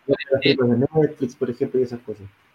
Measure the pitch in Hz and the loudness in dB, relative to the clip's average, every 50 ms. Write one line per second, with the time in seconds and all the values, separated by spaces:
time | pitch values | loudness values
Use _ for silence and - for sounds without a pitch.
0 | _ - 135 - - - 135 131 - 139 139 135 123 120 120 120 135 - 156 156 | _ -2 -2 -2 0 -2 -2 2 2 2 2 4 2 2 2 2 0 2 2 2
1 | 151 147 151 - 135 120 - _ 127 120 117 - 135 123 - 131 127 - 120 120 | 2 2 0 -4 -6 -6 -4 _ -6 -6 -2 -4 -4 -2 0 -2 -2 -2 -4 -10
2 | - 113 104 - 98 98 - _ _ _ | -10 -12 -14 -14 -16 -20 -20 _ _ _